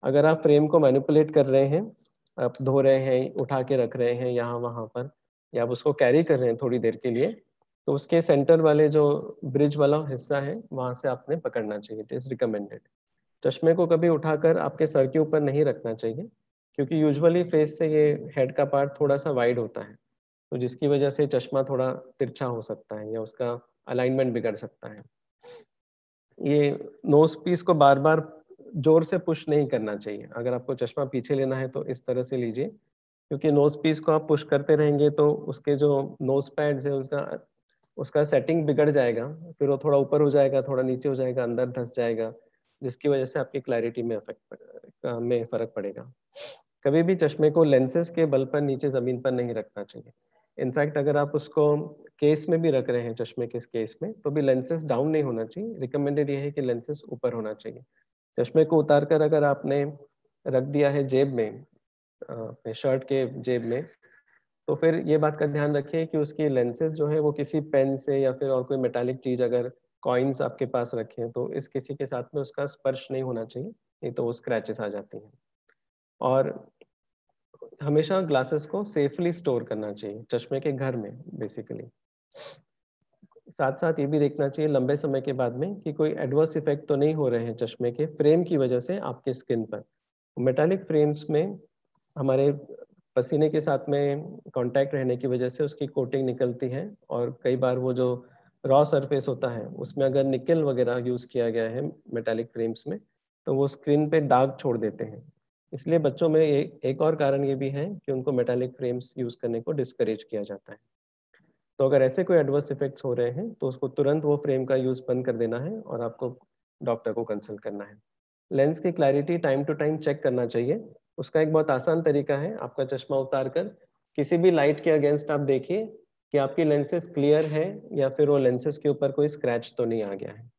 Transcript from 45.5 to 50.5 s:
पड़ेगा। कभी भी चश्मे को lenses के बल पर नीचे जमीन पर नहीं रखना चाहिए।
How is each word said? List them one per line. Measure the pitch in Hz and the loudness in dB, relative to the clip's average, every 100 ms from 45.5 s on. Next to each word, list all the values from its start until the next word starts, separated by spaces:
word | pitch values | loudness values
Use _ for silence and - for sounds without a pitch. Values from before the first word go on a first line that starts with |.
| 113 113 - | -4 -6 -6
पड़ेगा। | 98 - 127 _ _ - - - _ _ | -8 -10 -16 _ _ -18 -18 -18 _ _
कभी | 143 147 | 0 2
भी | 170 | 2
चश्मे | 185 156 151 156 | 2 0 2 2
को | 151 | 6
lenses | 160 131 131 170 170 | 6 6 4 0 -2
के | 170 160 | 0 2
बल | 135 | 2
पर | 131 147 | 0 -2
नीचे | 143 131 143 | -2 -2 -2
जमीन | 131 120 123 | -2 -2 -2
पर | 131 | -2
नहीं | 127 120 | -2 -2
रखना | 110 104 - | -6 -8 -12
चाहिए। | 101 - - _ _ _ _ | -14 -14 -20 _ _ _ _